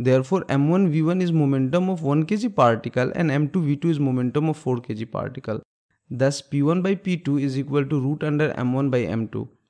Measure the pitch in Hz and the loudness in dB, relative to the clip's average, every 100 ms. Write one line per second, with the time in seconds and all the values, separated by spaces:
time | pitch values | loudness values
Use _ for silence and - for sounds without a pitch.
0 | 123 131 131 185 - 139 147 180 190 156 | 2 2 2 -2 0 0 2 2 2 2
1 | 156 185 180 160 139 135 131 170 185 180 | 0 0 0 2 2 2 0 0 0 -2
2 | 151 147 160 208 233 196 120 110 120 127 | 0 0 0 -2 -2 2 4 4 -2 -2
3 | 127 - 165 139 147 190 147 147 165 147 | -2 0 0 2 0 0 0 0 0 2
4 | 139 127 123 147 156 156 131 123 120 113 | 2 2 0 0 0 -2 -2 -2 -4 -8
5 | 117 - - - 113 107 - _ _ _ | -6 -6 -6 -8 -8 -8 -10 _ _ _
6 | _ 120 139 143 - 143 143 175 185 196 | _ -2 0 0 -4 0 2 2 0 -2
7 | 185 175 143 143 139 131 139 143 139 151 | -2 -4 -2 -2 0 -4 -2 -2 0 0
8 | 131 151 151 147 151 - 123 127 139 127 | 0 -2 -2 0 0 0 -2 0 0 0
9 | 95 113 110 107 113 - _ | 0 -2 -4 -6 -10 -14 _